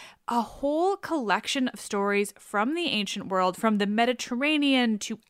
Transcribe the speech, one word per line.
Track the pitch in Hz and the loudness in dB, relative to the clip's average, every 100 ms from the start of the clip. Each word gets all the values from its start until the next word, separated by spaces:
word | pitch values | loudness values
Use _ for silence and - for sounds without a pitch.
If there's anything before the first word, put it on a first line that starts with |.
| - - - | -20 -14 -4
A | 240 | -2
whole | 220 - 277 302 370 381 | -2 -2 0 2 2 0
collection | - 320 214 190 - 277 254 | -2 -2 0 0 0 -2 -2
of | - | -4
stories | - 202 202 202 202 - | -6 -2 0 0 0 -6
from | - 208 226 330 | -6 -2 0 -2
the | 339 | -2
ancient | 214 196 208 175 | -2 -2 -6 -2
world, | 190 185 180 | 0 2 2
from | 220 208 | 2 2
the | 202 | 2
Mediterranean | 208 240 247 - 240 285 302 285 262 240 208 | 2 2 0 -4 -2 2 2 4 4 2 0
to | - - | -4 -6